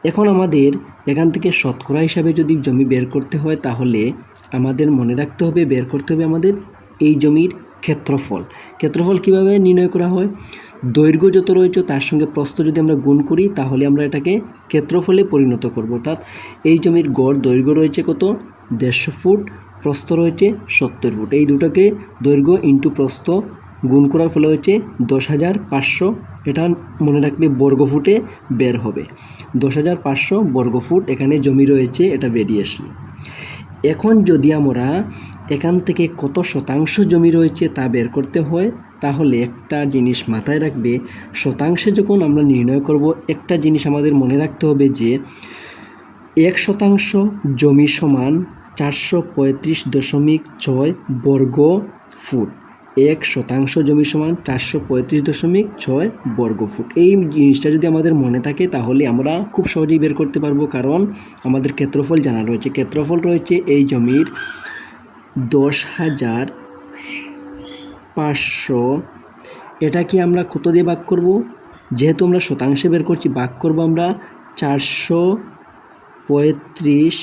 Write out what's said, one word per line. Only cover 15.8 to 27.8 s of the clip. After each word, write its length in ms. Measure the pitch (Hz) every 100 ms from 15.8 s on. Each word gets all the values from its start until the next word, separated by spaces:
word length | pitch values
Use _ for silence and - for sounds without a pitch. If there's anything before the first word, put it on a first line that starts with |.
| 110 120
অর্থাৎ 220 | 131 160 - - - - 156
এই 80 | 165
জমির 240 | 170 170 151 127
গড় 180 | 131 143 131
দৈর্ঘ্য 260 | 127 135 151
রয়েছে 220 | 156 147 165
কত? 140 | 151 190 - - - - 117
দেড়শো 320 | 127 127 - -
ফুট, 220 | 180 202 - - - -
প্রস্থ 260 | 147 139 - 170
রয়েছে 260 | 170 165 196 208 - -
সত্তর 340 | 127 - 123 104
ফুট। 120 | 107 139
এই 60 | 147
দুটোকে 340 | 139 160 160 202 208 - - 131
দৈর্ঘ্য 300 | 143 143 185 147
into 200 | 139 147 143
প্রস্থ 300 | 131 - - 185 214 - - - 127
গুণ 120 | 139 143
করার 180 | 165 165
ফলে 140 | 160 156
হচ্ছে 220 | 151 165 208 208 - 117
দশ 120 | 131 131
হাজার 220 | 147 170 196 -
পাঁচশো, 360 | 139 139 - 185 226 - - 151
এটা 140 | 143 170 170 - - 147
মনে 140 | 143 143
রাখবে 200 | 143 156 127
বর্গফুটে 520 | 139 135